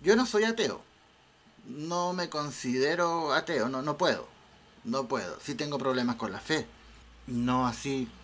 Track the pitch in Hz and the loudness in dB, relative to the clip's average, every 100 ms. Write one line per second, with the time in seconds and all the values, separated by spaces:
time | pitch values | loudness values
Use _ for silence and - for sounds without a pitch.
0 | 165 233 247 214 220 226 143 87 - _ | 4 6 6 2 2 2 -2 -2 -12 _
1 | _ _ _ _ - - - 143 160 175 | _ _ _ _ -20 -20 -14 -10 -4 -2
2 | 175 180 165 151 147 - 131 127 143 175 | -2 -2 -4 -4 -6 -4 0 2 2 4
3 | 170 170 151 147 160 143 120 131 151 147 | 2 2 2 0 2 0 0 -2 -2 2
4 | 170 92 - - - - - - 113 135 | 2 2 -4 -16 -20 -20 -20 -12 -4 -2
5 | 123 127 90 - - 123 147 139 131 127 | -2 -2 -4 -8 -8 -6 -4 -2 0 2
6 | 123 117 104 95 - 156 - - - - | 0 -2 -4 -6 -2 -2 -2 -14 -20 -20
7 | - - - 120 123 127 123 117 139 135 | -20 -18 -6 -2 2 2 2 0 -2 -2
8 | 117 - | -4 -8